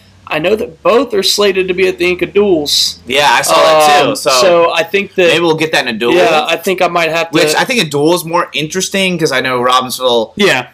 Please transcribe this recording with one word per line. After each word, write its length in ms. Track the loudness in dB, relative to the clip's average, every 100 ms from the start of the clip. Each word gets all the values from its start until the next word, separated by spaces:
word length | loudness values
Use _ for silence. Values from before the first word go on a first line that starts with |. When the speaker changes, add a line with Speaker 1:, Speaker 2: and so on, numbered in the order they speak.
| -20 -20 -8
Speaker 1:
I 80 | -4
know 160 | -2 -2
that 260 | -4 -4
both 320 | 0 2 0
are 80 | -2
slated 460 | -2 0 0 0 -2
to 60 |
be 140 | 0 -2
at 100 | 0
the 80 | -2
Inca 180 | -2 -2
Duels. 760 | 0 2 0 0 -2 -2 -6 -4
Speaker 2:
Yeah, 220 | 0 2
I 120 | 2
saw 120 | 2
that 480 | 2 4 4 4 4
too, 60 | 2
Speaker 1:
Um, 60 | -2
Speaker 2:
so 140 | 0
Speaker 1:
so 420 | 2 4 4 2
I 100 | 0
think 320 | -2 -2 -4
that 140 | 0 2
Speaker 2:
maybe 120 | 2
we'll 140 | 0 0
get 160 | -2
that 140 | -2 -4
in 60 |
a 40 | -4
duel. 160 | 0
Speaker 1:
Yeah, 300 | 2 2 0 -2
I 100 | -4
think 260 | -4 -2
I 60 | 0
might 220 | 0 -2
have 200 | -2 -2
to 80 | 0
Speaker 2:
Which, 160 | 2
I 100 | 0
think 180 | 0 -2
a 40 | -2
duel 260 | 0 0
is 100 | 0
more 240 | -2 -4 -4
interesting, 640 | -6 -6 -6 -4 -2 -2 -2
'cause 140 | -2
I 80 | -2
know 180 | -2 -2
Robbinsville, 720 | 0 0 -2 -4 0 0 -2 0
Speaker 1:
Yeah. 300 | 0 0 -4